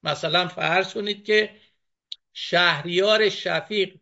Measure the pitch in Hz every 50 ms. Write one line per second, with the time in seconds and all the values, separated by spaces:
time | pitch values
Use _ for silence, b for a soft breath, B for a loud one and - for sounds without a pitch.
0 | - 156 147 139 - 160 156 175 180 170 - - 160 156 165 185 190 190 - 226
1 | 202 208 208 202 208 - 214 214 214 208 b b b b b b _ _ _ _
2 | _ _ - _ _ _ _ - - - - 170 180 175 165 143 151 170 175 175
3 | 190 208 214 220 220 202 - - - 185 170 160 151 - 214 208 190 190 - -